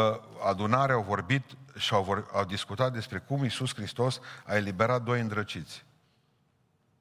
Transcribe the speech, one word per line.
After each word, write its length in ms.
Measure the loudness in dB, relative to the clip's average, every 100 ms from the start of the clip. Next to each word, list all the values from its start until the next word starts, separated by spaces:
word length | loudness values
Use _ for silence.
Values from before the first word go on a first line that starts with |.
| 4 2 -6 -2 0
adunarea 480 | 2 2 4 4 2
au 60 |
vorbit 420 | 2 -2 2 0 0 -12 -18 -6
și 160 | 0
au 100 | 2
vor-, 260 | 2 0 0
au 100 | -2
discutat 500 | -2 -4 -4 0 0
despre 260 | 0 -6 -8
cum 240 | -4 0
Iisus 300 | 0 -2 -4 -4
Hristos 440 | -6 -2 0 -2 -8 -14 -2
a 100 | 0
eliberat 460 | 0 2 2 2
doi 180 | 2 0
îndrăciți. 680 | 0 -2 -4 -6 -10 -14 -20 _ _ _ _ _ _ _ _ _ _ _